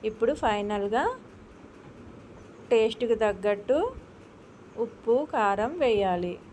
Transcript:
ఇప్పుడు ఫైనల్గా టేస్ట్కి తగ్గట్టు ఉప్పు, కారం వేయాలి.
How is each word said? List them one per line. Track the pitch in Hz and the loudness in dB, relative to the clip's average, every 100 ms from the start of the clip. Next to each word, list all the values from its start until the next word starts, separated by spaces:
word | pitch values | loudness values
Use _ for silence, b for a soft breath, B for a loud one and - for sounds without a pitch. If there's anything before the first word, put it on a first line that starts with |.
| 214 | -6
ఇప్పుడు | 214 233 302 | 0 0 2
ఫైనల్గా | 240 208 208 208 202 226 381 523 - - - - - - - - - - - - - - - | 0 0 -2 -2 0 0 0 -4 -14 -20 -20 -20 -20 -20 -20 -20 -20 -20 -20 -20 -20 -20 0
టేస్ట్కి | 233 220 - 233 226 | 2 2 0 -2 2
తగ్గట్టు | 214 196 202 202 202 285 466 - - - - - - - - - | 0 0 -2 -2 0 0 0 -6 -20 -20 -20 -20 -20 -20 -18 -8
ఉప్పు, | 226 - 226 240 302 | -8 -4 2 2 2
కారం | 277 202 196 240 349 | 0 2 2 -2 0
వేయాలి. | 262 214 196 180 175 175 - | 2 4 2 0 -2 -6 -14